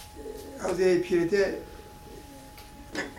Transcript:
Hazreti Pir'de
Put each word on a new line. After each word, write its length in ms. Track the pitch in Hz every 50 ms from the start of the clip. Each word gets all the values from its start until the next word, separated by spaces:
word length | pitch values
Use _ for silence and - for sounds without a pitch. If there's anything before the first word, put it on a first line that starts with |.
| - - - - - - - - - - - -
Hazreti 460 | - 190 180 170 190 185 180 175 175 -
Pir'de 520 | 185 170 165 165 208 196 196 170 - - - - - - - - - - - - - - - 277 277 - - - - - - - - - - - - - - - -